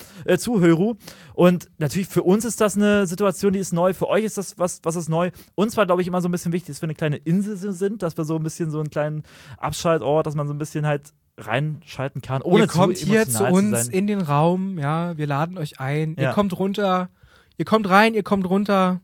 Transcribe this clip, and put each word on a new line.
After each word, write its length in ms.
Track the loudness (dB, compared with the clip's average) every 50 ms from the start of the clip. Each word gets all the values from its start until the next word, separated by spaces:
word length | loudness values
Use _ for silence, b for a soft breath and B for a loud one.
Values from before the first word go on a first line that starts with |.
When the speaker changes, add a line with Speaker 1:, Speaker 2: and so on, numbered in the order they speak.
| B B B -8 -2
Speaker 1:
äh, 100 | B 0
Zuhöru. 600 | 0 0 0 0 4 4 4 4 4 4 0 -2 -4 B B B B B B B
Und 380 | B 4 4 4 2 -2 -10 _ -4
natürlich 300 | -4 -2 -2 -2 -4 -2
für 140 | -2 0 2
uns 220 | 4 2 2 2
ist 160 | -2 -2 0
das 160 | 0 0 2
eine 300 | 2 2 4 4 2 2
Situation, 480 | 0 -2 -2 -2 -2 -2 0 0 0 0
die 40 | 0
ist 140 | -4 -2 -2
neu. 220 | 0 2 0 0
Für 160 | 0 -2 0
euch 120 | 0 0 0
ist 120 | -2 -4
das 220 | -6 -8 -8 -6 -4
was, 220 | -4 -4 -4 -4 -6
was 120 | -6 -4
ist 120 | -4 -4 -2
neu. 220 | 0 0 0 -2 B B B B B
Uns 240 | -2 -2 0 2 0
war, 80 | 2
glaub 120 | 2 2 0
ich, 80 | 0
immer 140 | 0 0 -2
so 80 | 0 0
ein 20 |
bisschen 220 | -2 -2 -2 -2 -4
wichtig, 220 | -4 -4 -6 -12
dass 80 | -8 -8
wir 60 | -8
eine 60 | -6
kleine 220 | -4 -2 -2 -2
Insel 400 | -2 -2 0 0 0 0 -2 -6
si-, 160 | -6 -6 -6 -4
sind, 300 | -2 -2 -4 -2 -2 -6
dass 160 | -6 -4 -4
wir 60 | -4
so 120 | -2 -2
ein 60 | -2 -4
bisschen 280 | -4 -4 -4 -6 -4
so 100 | -4 -4
einen 100 | -4 -4
kleinen 320 | -4 -4 -4 -4 -4 -6 -10 B B B B B -14
Abschaltort, 680 | B -6 -6 -6 -2 0 2 2 2 2 2 2 2 2
dass 80 | 0 -2
man 120 | -4 -4
so 60 | -4 -4
ein 60 | -6
bisschen 280 | -6 -6 -4 -2 0
halt 280 | 0 0 -2 -4 -10 _ _ _ _ _ -14
reinschalten 840 | -6 -2 -2 -2 -2 -2 -6 -8 -14 -16 -10 -8 -8 -8 -8 -8
kann, 220 | -8 -6 -6 -4 0
ohne 220 | 4 4 6 6
Speaker 2:
Ihr 20 |
kommt 320 | 4 4 4 4 4 2 0
Speaker 1:
zu 80 | 0
Speaker 2:
hier 200 | 2 4 4 4
zu 180 | 2 2 0 2
Speaker 1:
emotional 60 | 4
zu 60 | 4 4 4 4
Speaker 2:
uns 140 | 2 0 0
Speaker 1:
sein. 60 | 0 0
Speaker 2:
in 120 | 0 0
den 140 | 0 0 -2
Raum, 580 | 0 0 2 4 4 4 2 2 -2 -4 -4 -4
ja, 380 | -2 -2 -2 -2 -2 -4 -4
wir 100 | -4 -4
laden 300 | -2 -2 -2 -2 -4 -4
euch 240 | -8 -8 -8 -8 -8
ein. 360 | -6 -4 -2 -2 -2 -4 -2
Ihr 80 | -2 -2
Speaker 1:
Ja. 80 | -2 0
Speaker 2:
kommt 240 | 0 0 0 0 -2
runter, 500 | -2 -2 -2 0 0 0 0 0 -2 -4 b b b b b b b b b
ihr 80 | b -2
kommt 240 | 0 2 2 2 4
rein, 240 | 6 6 6 6 4
ihr 100 | 0 0
kommt 260 | 0 0 0 0 2
runter 520 | 0 0 2 2 2 2 2 2 0 -2